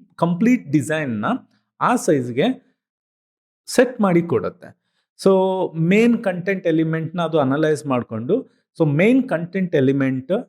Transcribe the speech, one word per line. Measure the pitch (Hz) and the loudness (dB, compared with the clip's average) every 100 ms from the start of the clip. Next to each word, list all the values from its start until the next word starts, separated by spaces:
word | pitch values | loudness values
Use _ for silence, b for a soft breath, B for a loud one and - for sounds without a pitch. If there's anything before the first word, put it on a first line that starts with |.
| - - | -20 -4
ಕಂಪ್ಲೀಟ್ | 170 175 233 254 143 | -2 2 2 2 0
ಡಿಸೈನ್ನ | 147 120 156 139 107 127 254 - _ _ - | 0 0 -2 -2 -2 -2 -4 -8 _ _ -4
ಆ | 165 247 | 0 0
ಸೈಜ್ಗೆ | - 143 123 120 220 254 _ _ _ _ _ _ _ _ _ _ - | 2 0 0 0 0 -2 _ _ _ _ _ _ _ _ _ _ 0
ಸೆಟ್ | - 254 - | 2 2 2
ಮಾಡಿ | 196 170 | 2 2
ಕೊಡುತ್ತೆ. | 170 110 90 - - - _ _ _ - | 2 -2 -2 -8 -18 -20 _ _ _ -6
So | 196 190 190 185 180 160 | 0 2 0 -2 -4 -2
ಮೇನ್ | 165 208 240 233 | 2 2 2 0
ಕಂಟೆಂಟ್ | 196 175 190 185 170 | -4 -6 -6 -4 0
ಎಲಿಮೆಂಟ್‌ನ | 160 160 160 160 175 | 0 0 -2 -4 -4
ಅದು | 160 160 | -2 0
ಅನಲೈಸ್ | 131 143 156 147 143 | 0 0 0 -2 -2
ಮಾಡ್ಕೊಂಡು, | 123 - 110 127 254 b b b - | -4 -4 -6 -2 -2 b b b -2
so | 151 143 | 0 2
ಮೇನ್ | 214 262 254 | 4 2 0
ಕಂಟೆಂಟ್ | 165 170 196 180 151 | -4 -4 -4 -2 2
ಎಲಿಮೆಂಟ್ | 131 139 135 131 131 214 | 2 2 0 -2 -4 -4